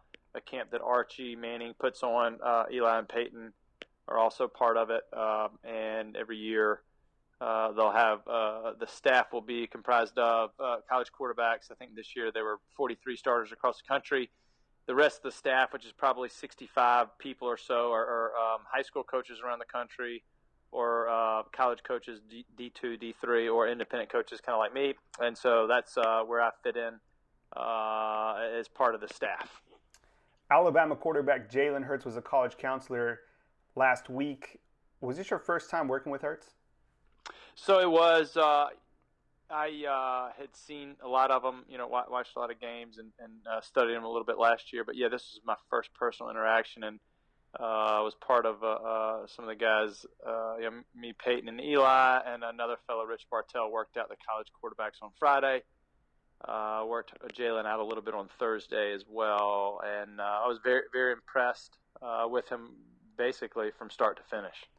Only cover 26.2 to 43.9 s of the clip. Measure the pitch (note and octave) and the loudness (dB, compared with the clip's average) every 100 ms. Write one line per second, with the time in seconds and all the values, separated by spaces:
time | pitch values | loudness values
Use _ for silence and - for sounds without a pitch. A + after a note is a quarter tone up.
26.2 | A2+ A#2 A#2 - B2 A#2 A#2 A2+ _ _ | 2 2 0 0 -4 -4 -6 -8 _ _
27.2 | _ _ _ C3 A#2 A2+ A2 A2 A2 G#2+ | _ _ _ -8 -4 -2 -2 -2 -2 -2
28.2 | A2 G#2+ A2+ A#2 A2 - B2 A2 G#2 - | -2 -2 -4 -6 -8 0 2 2 -8 -8
29.2 | G#2 F2+ - - _ - _ _ _ _ | -6 -6 -10 -16 _ -20 _ _ _ _
30.2 | _ _ - D3 F3 D3+ D#3 C#3 D#3+ D3 | _ _ 4 6 6 6 4 0 -2 0
31.2 | C#3+ B2+ G#2 B2+ D3 C#3 C3 C3+ C3 A#2 | 2 0 0 0 2 0 -4 -6 -6 -10
32.2 | - C#3 B2 - C3 C3 - A#2+ A#2 A2+ | -2 0 0 -2 -6 -6 -6 -2 -2 -4
33.2 | _ _ _ _ _ C3 C3 B2+ - B2+ | _ _ _ _ _ 2 4 4 -2 -4
34.2 | D3 C3+ - - _ _ _ _ B2+ D3 | -4 -6 -14 -20 _ _ _ _ -6 -6
35.2 | G3 F#3 - E3+ - E3+ C#3 C3+ D3 C#3 | -4 -4 -2 -4 -2 -4 -2 -2 -4 -6
36.2 | D3+ D#3 - _ _ _ _ _ _ _ | -6 -8 -14 _ _ _ _ _ _ _
37.2 | - - - - - F#3+ F3+ E3 E3+ E3 | -20 -20 -20 -6 4 6 8 8 8 6
38.2 | D3 E3 D3+ D3 C#3+ - _ _ _ _ | 4 4 4 6 2 -4 _ _ _ _
39.2 | _ _ _ D3+ D3+ D3+ C#3+ C3+ C3 B2+ | _ _ _ -4 -4 -4 -2 -2 0 -4
40.2 | B2+ - C#3 - - D3 C#3+ - B2+ C3 | -6 -12 -18 -18 -16 -14 -14 -14 0 4
41.2 | C3 C3 B2+ B2+ B2 B2+ A#2+ B2 B2 B2 | 4 4 2 -4 -12 -10 -4 -4 -2 -6
42.2 | A#2+ B2 A#2+ A2+ A#2+ A#2 A#2 A2+ A2 - | -6 -8 -8 -8 -10 -12 -14 -18 -20 -20
43.2 | A2+ A2 A2 A2+ - C3+ A#2 | -20 -16 -8 -8 -2 2 2